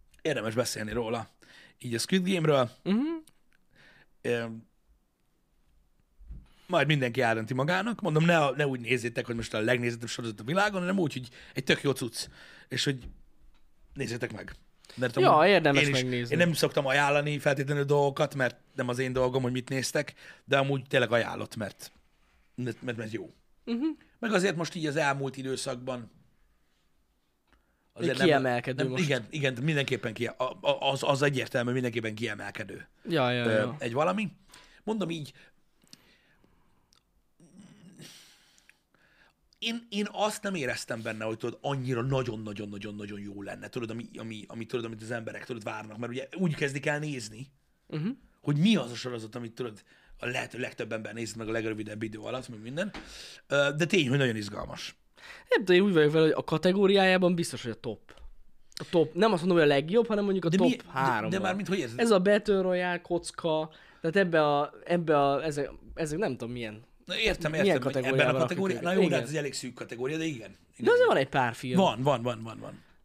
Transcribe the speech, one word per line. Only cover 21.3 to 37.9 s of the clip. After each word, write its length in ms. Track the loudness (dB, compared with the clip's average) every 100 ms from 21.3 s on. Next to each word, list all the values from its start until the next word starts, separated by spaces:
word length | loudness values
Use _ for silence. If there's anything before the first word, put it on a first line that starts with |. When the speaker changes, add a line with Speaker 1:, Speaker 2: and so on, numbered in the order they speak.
| -4 -8 -8
Speaker 1:
mert, 360 | -8 -10 -20 _ _ _ _ _ _ -8
mert, 260 | -6 -6
mert, 160 | -6 -6
mert 140 | -6
jó. 180 | -8 -10 _ _ _ -8
Speaker 2:
Mhm. 200 | -4 -4 -6 _ -8
Speaker 1:
Meg 120 | 0
azért 220 | 2 2 0
most 200 | -4 -4
így 100 | -4
az 100 | 0
elmúlt 420 | 0 0 -4 -6
időszakban 640 | -6 -6 -6 -8 -8 -10 -10 _ _ _ _ _ _ _ _ _ _ _ _ _ _ _ _ _ _
Speaker 2:
Egy 80 | -4
Speaker 1:
azért 160 | -2 2
nem, 100 | 4
Speaker 2:
kiemelkedő 560 | 4 4 0 -2 -4
Speaker 1:
nem, 80 | -2
Speaker 2:
most. 120 | 0
Speaker 1:
igen, 240 | 0 -2 -4
igen, 280 | -4 -2 -2
mindenképpen 520 | 0 0 0 -2 -4
kie-, 200 | -4 -6 -4
a, 60 | -6 -4
a, 280 | -2 0 0
az, 120 | 0
az 180 | 0 2
egyértelmű, 500 | 2 0 -2 -2 0
mindenképpen 440 | 0 -2 -2 -6 -6
kiemelkedő. 720 | -6 -8 -10 -12 -12 -14 -16 _ -4
Speaker 2:
Ja, 220 | 0 2
ja, 140 | 2 2
Speaker 1:
Ö, 60 | 2
Speaker 2:
ja. 180 | 0 -4
Speaker 1:
egy 140 | -6
valami. 380 | -2 0 0 -4 -8 _ -20 -20 -14
Mondom 260 | -6 -4 -4
így, 240 | -6 -10 -16 -20 _ _ _ _ -20 _ _ _ _ _ _ _ _ _ _ _ _ _ _ _ -20 -20 -20 -20